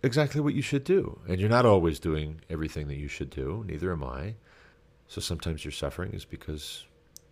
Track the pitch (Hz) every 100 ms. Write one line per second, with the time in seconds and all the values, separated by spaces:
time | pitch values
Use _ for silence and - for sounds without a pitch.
0 | 135 127 143 156 147 143 - 143 139 190
1 | - - - 92 104 120 120 98 85 76
2 | 85 78 76 80 - 82 78 - 73 71
3 | 71 - 67 - 67 104 104 76 90 85
4 | 67 64 90 110 _ - - _ _ _
5 | _ - - 82 - 78 73 - 71 78
6 | 90 - - - - 78 - - - _
7 | _ - _